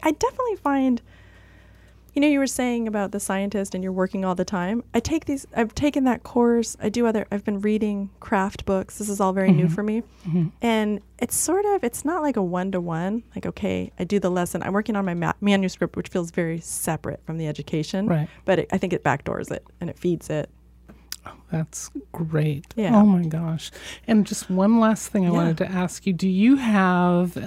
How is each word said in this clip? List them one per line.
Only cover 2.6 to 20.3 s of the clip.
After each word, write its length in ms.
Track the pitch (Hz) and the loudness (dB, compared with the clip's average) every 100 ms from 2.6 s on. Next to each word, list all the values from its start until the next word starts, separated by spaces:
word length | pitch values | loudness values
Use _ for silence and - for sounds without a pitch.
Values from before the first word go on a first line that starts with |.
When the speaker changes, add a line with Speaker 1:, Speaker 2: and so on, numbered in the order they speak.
| 247 233 220 | -2 0 -2
Speaker 1:
about 240 | 208 196 | -2 -4
the 60 | 202 | -4
scientist 540 | - 190 202 202 196 | -4 -2 -2 -4 -4
and 100 | 185 | -4
you're 80 | 185 | -4
working 320 | 185 185 196 | -2 -2 0
all 120 | 185 180 | -2 -2
the 100 | 180 | -2
time. 380 | 185 180 233 - | -2 -2 -4 -2
I 60 | 233 | -2
take 260 | 233 320 - | 0 -4 -2
these, 220 | 277 - - | -6 -6 -4
I've 180 | 226 | -2
taken 300 | - 294 285 | 0 0 2
that 180 | 262 226 | 0 0
course. 560 | - 240 240 233 226 - | -2 2 4 4 0 -4
I 100 | 214 | -4
do 180 | 233 233 | 0 2
other, 180 | 220 - | 0 -2
I've 120 | 202 | -4
been 180 | 214 202 | -4 -2
reading 500 | 208 214 214 202 196 - | 0 0 0 -2 -6 -10
craft 460 | - 202 196 - - | -2 0 0 -4 -2
books. 340 | 190 - - | -2 -2 -8
This 100 | 208 | -6
is 100 | 202 | 0
all 140 | 190 | 0
very 180 | 190 190 | 2 4
new 140 | 156 165 | 6 4
Speaker 2:
Mm-hmm. 80 | |
Speaker 1:
for 80 | 180 | 0
me. 220 | 214 220 - - 180 | -2 -2 -4 -12 -2
Speaker 2:
Mm-hmm. 200 | 175 165 - | 0 0 -2
Speaker 1:
And 380 | 233 220 214 202 - - | 0 2 0 -2 -6 -6
it's 180 | 240 - | -4 -2
sort 300 | - 370 415 | 0 0 2
of, 180 | 392 | 0
it's 220 | 240 - 277 | -2 -4 -4
not 160 | 349 | -2
like 160 | 294 233 | 0 0
a 60 | |
one-to-one, 800 | 180 180 190 185 175 165 185 233 - | -2 -2 -2 -4 -4 -4 -2 -4 -8
like, 140 | 190 180 | -10 -10
okay, 440 | - 196 185 - - | -6 -4 -2 -6 -6
I 60 | |
do 160 | 175 202 | -2 0
the 100 | 185 | 0
lesson. 320 | 180 175 170 | 0 -2 -4
I'm 120 | - | -2
working 220 | 196 214 202 | -2 -2 -2
on 80 | 196 | -2
my 100 | 170 | -2
ma-, 180 | 160 - | -2 0
manuscript, 540 | 202 196 185 - 170 - | 2 4 2 -2 -4 -4
which 140 | - | -4
feels 200 | 185 170 | -4 -2
very 300 | 180 165 165 | -2 -2 -4
separate 600 | - - - 156 - - - | -8 -6 -4 -4 -6 -10 -8
from 140 | 165 | -6
the 80 | 156 | -6
education. 580 | 147 - 156 156 190 208 | -6 -4 -4 -2 -2 0
Speaker 2:
Right. 220 | 160 156 - - | 0 0 -6 0
Speaker 1:
But 140 | 175 | 0
it, 80 | - | 2
I 60 | 190 | -2
think 160 | 190 | -2
it 100 | 151 | -2
backdoors 460 | 143 139 - - - | 0 -2 -2 -6 -6
it 160 | - - - | -8 -10 -12
and 100 | 170 | -10
it 80 | - | -4
feeds 320 | 180 165 | -2 -2
it. 180 | - | -4